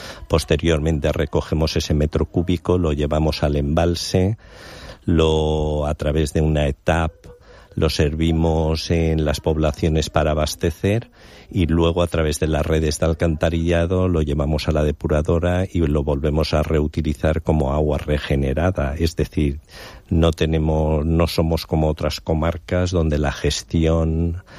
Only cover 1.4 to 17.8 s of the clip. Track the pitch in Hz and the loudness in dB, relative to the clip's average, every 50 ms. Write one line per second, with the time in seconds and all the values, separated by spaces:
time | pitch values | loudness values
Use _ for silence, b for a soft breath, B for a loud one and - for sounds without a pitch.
1.4 | - - 80 76 78 78 - 80 - - 78 73 73 76 - 80 78 - - 90 | -2 -2 0 0 0 0 0 -2 0 0 2 2 2 2 0 -2 -2 0 0 -2
2.4 | 82 92 87 85 - - 90 90 85 78 73 73 73 73 78 78 78 78 73 - | 0 0 -2 0 0 0 2 2 2 0 0 0 0 0 0 2 2 0 0 0
3.4 | 78 73 73 73 73 71 76 82 85 87 87 - - - - 92 90 98 113 B | 0 0 0 0 0 0 2 2 2 2 0 -2 -2 -2 0 2 2 0 -2 B
4.4 | B B B B B B B B B B B B B - 85 80 80 80 78 78 | B B B B B B B B B B B B B 0 2 4 4 4 2 2
5.4 | 78 78 78 78 76 76 76 73 73 76 76 - - 73 73 80 78 73 - 82 | 0 0 0 0 0 0 -2 -2 -2 -2 -4 -2 -2 -2 0 0 -2 0 0 0
6.4 | 76 78 76 73 73 69 67 - _ - 80 82 82 82 - - - - - B | 2 2 2 2 0 0 -2 -2 _ 0 0 0 0 -2 -6 -10 -18 -20 -20 B
7.4 | B B B B B B B - 80 78 - - 78 73 76 78 80 82 80 80 | B B B B B B B -2 0 0 2 0 0 0 0 0 0 2 2 2
8.4 | 82 82 80 80 80 78 80 78 - - 87 82 82 80 80 78 78 76 73 - | 2 2 2 0 0 0 -2 -2 -2 0 0 2 2 2 0 0 0 -2 -2 -2
9.4 | - 85 78 78 78 76 - - 87 82 78 80 76 - - 80 76 78 76 76 | -2 -2 0 2 0 0 0 0 -2 0 0 0 0 0 -2 -2 0 0 0 0
10.4 | 76 - - - - 85 - - - 98 104 120 - - B B B B B B | -2 -4 -4 -4 -4 -4 -4 -2 -2 -2 -2 -2 -4 -10 B B B B B B
11.4 | B B - - 82 78 80 82 82 85 82 87 87 82 - 82 78 76 76 - | B B -2 0 0 2 2 2 2 2 2 0 0 0 0 0 0 0 0 0
12.4 | 80 78 78 73 73 78 80 78 80 76 73 - 80 82 80 - 87 82 78 - | 0 0 0 0 0 0 0 0 0 0 0 0 0 -2 0 0 0 -2 0 0
13.4 | 85 82 85 82 82 85 85 85 85 85 95 90 92 92 87 78 76 73 71 73 | 0 0 0 0 0 2 2 2 2 0 0 0 0 2 2 0 0 0 0 0
14.4 | 71 76 78 73 - 80 78 76 76 76 73 - - 78 76 76 76 87 85 82 | 0 0 -2 0 0 0 0 2 0 0 -2 -2 -2 0 0 0 2 2 0 0
15.4 | 87 87 90 90 95 - - 85 82 71 76 76 71 76 71 69 76 76 73 78 | 2 0 0 0 -2 -2 0 0 0 2 2 0 0 0 -2 0 0 0 0 0
16.4 | 78 - 78 76 78 80 82 76 76 76 - 80 78 78 76 - - 78 73 80 | 0 0 0 0 0 0 0 0 0 0 -2 -2 -2 -2 -2 0 0 0 0 0
17.4 | - 85 78 78 78 67 69 76 | 0 0 0 2 2 0 0 0